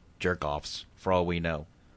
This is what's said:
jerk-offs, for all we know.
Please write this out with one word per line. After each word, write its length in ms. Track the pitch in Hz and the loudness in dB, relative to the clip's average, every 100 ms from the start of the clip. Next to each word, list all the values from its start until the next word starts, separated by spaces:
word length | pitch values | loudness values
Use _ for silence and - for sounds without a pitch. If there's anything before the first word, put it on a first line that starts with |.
| - - | -14 -4
jerk-offs, 640 | 90 87 73 73 - - - - | 0 0 0 -4 -6 -12 -14 -6
for 140 | 95 | 2
all 120 | 92 | 4
we 160 | 87 87 | 4 0
know. 260 | 82 78 76 - - | 0 -4 -6 -16 -20